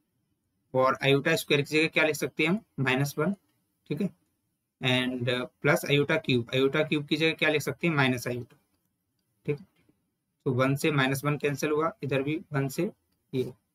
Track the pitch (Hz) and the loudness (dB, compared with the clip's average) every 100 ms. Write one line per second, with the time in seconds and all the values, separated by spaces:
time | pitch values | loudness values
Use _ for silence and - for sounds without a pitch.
0 | _ _ _ _ _ _ _ 131 131 127 | _ _ _ _ _ _ _ 2 2 2
1 | 135 139 151 156 - 147 135 151 160 165 | 2 4 4 0 2 2 2 0 2 2
2 | 156 147 147 - 156 208 _ - 127 127 | 0 0 -4 0 0 0 _ -4 0 0
3 | 143 - 160 202 _ _ _ _ _ 147 | 0 0 -2 -2 _ _ _ _ _ -4
4 | 196 _ _ _ _ _ _ _ 127 127 | -4 _ _ _ _ _ _ _ -2 0
5 | 127 127 123 123 123 _ 139 170 - 143 | -2 -4 -4 -4 -6 _ 0 0 2 0
6 | 143 160 - 123 117 131 135 156 151 151 | 2 -2 0 -2 0 0 2 2 0 -2
7 | 143 151 160 156 156 151 - 131 175 147 | -2 0 0 0 0 0 -4 -2 0 2
8 | 131 127 127 123 117 - _ _ _ _ | 0 0 -6 -8 -10 -20 _ _ _ _
9 | _ _ _ _ - 147 - _ _ _ | _ _ _ _ -8 -8 -10 _ _ _
10 | _ _ _ _ 143 123 131 139 165 147 | _ _ _ _ -2 2 2 2 2 2
11 | 131 139 147 147 147 139 151 151 160 - | 2 0 -2 -2 -2 -2 -2 0 -2 -4
12 | 135 135 135 160 - 139 135 131 196 - | -4 -2 -2 -6 -4 -4 -2 -2 -4 -6
13 | _ _ _ 131 123 - _ | _ _ _ -6 -6 -10 _